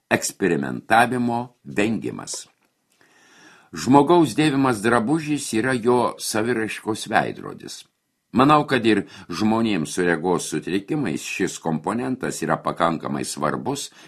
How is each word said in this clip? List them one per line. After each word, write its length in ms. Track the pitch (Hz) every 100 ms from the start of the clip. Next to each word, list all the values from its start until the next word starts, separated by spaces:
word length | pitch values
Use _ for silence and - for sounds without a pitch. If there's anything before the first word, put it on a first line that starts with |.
| -
eksperimentavimo 1300 | 117 - - 92 80 69 62 - 113 120 123 120 117 123 _
vengimas. 840 | - - 107 110 60 50 - - - _ _ _ _ _ _ _ _ _ - - _
Žmogaus 640 | 80 - 139 139 175 147
dėvimas 460 | 107 156 139 135 107
drabužis 720 | 110 120 110 160 151 143 -
yra 200 | 110 127
jo 420 | 131 113 123 107 -
saviraiškos 880 | - 110 113 120 107 - 107 110 101
veidrodis. 760 | 104 62 50 50 - - - - _ _ _ _
Manau, 280 | 110 139 151 147
kad 180 | 131 113
ir 180 | 101 - - 90
žmonėms 680 | 87 107 113 113 95 73
su 120 | - 87
regos 440 | 85 87 85 -
sutrikimais 720 | 78 80 98 - 151 110 67
šis 360 | - - 92 -
komponentas 840 | 82 78 87 110 131 127 76 -
yra 180 | 80 76
pakankamai 640 | 80 76 85 78 65 69 64
svarbus 640 | 71 73 69 85 139 - -